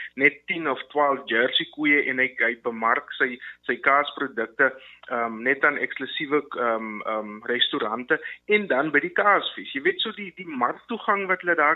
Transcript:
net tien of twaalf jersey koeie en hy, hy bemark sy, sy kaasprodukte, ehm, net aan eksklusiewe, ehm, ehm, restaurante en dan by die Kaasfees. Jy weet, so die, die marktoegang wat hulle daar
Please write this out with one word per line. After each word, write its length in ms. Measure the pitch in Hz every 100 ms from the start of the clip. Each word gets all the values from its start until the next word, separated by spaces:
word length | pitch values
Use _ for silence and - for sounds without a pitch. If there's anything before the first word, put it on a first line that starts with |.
| - -
net 300 | 143 - -
tien 240 | 165 156
of 100 | 127 -
twaalf 320 | 147 143 135 -
jersey 400 | 113 123 - 160
koeie 320 | - 151 147 -
en 80 | 131
hy, 160 | 131 -
hy 180 | 117 117
bemark 480 | 123 113 113 131 - -
sy, 220 | 135 123 - - -
sy 100 | 120
kaasprodukte, 960 | 143 139 143 - 135 113 113 - 135 - - - -
ehm, 360 | 120 117 110
net 220 | 123 139 151
aan 120 | 143
eksklusiewe, 680 | - - 131 - 143 147 143 -
ehm, 440 | 120 113 110 104
ehm, 420 | 110 107 104 107
restaurante 760 | 113 123 - 143 110 113 123 151 - - -
en 220 | 208 196
dan 240 | 131 151
by 80 | 143
die 100 | 175
Kaasfees. 640 | - 202 180 - - -
Jy 80 | 135
weet, 180 | 160 -
so 120 | 226
die, 200 | 208 196 170
die 100 | 175
marktoegang 800 | 131 123 - - 226 - 202 190
wat 140 | 185
hulle 140 | 175 160
daar 200 | 147